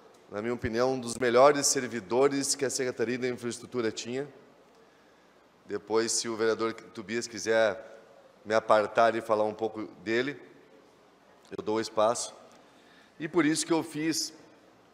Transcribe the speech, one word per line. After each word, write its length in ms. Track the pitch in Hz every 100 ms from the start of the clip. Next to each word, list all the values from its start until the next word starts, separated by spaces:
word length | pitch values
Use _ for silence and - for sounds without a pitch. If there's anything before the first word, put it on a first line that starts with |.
| - - -
na 120 | 101
minha 100 | 117
opinião, 400 | 120 123 113 127
um 80 | 131
dos 160 | 120 113
melhores 500 | 127 120 143 143 139
servidores 880 | 139 123 113 90 120 139 139 135
que 120 | - 123
a 40 |
Secretaria 460 | - 127 123 113 123
de 140 | 123
Infraestrutura 600 | 117 117 110 98 123 110
tinha. 380 | 107 117 131 143 - - _ _ _ _ _ _ _ _ _ _ _ -
Depois, 460 | 101 - 110 113
se 160 | - 117
o 80 | 110
vereador 380 | 113 110 113
Tobias 520 | 110 - 117 95 117 -
quiser 540 | 104 104 113 110 92 - - - - - _
me 100 | -
apartar 600 | 110 - 110 104 - 113
e 80 | 113
falar 220 | 113 107
um 100 | 107
pouco 300 | 104 110 107 104 -
dele, 340 | 107 117 135 135 - - - - - _ _ _ _ - - 95
eu 80 |
dou 120 | 92 110
o 40 |
espaço. 540 | 107 110 107 123 - - - - - - - - - -
E 100 | 151
por 180 | 175 147
isso 180 | 160
que 80 | -
eu 100 | 165
fiz, 520 | - 147 160 - - - - - - _ _